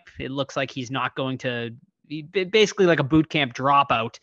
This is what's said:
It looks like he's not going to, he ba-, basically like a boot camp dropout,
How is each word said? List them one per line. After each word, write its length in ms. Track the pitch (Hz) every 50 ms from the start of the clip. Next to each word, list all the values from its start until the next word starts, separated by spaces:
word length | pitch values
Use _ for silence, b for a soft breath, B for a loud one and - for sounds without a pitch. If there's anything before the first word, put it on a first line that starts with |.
| _ _ - -
It 100 | 135 127
looks 260 | 135 139 135 - -
like 140 | 143 135 127
he's 200 | - 139 127 117
not 260 | 135 131 123 127 -
going 220 | - 135 131 131 127
to, 320 | - 127 120 120 117 117 117 120 _ _ _ _ _
he 160 | - 147 156 151
ba-, 220 | 156 - 196 185
basically 400 | 180 202 220 214 196 - - 190
like 140 | 175 165 143
a 40 | 147
boot 240 | 127 156 156 156 -
camp 240 | - 156 143 120 117
dropout, 640 | - 131 139 143 143 139 139 135 113 113 113 - -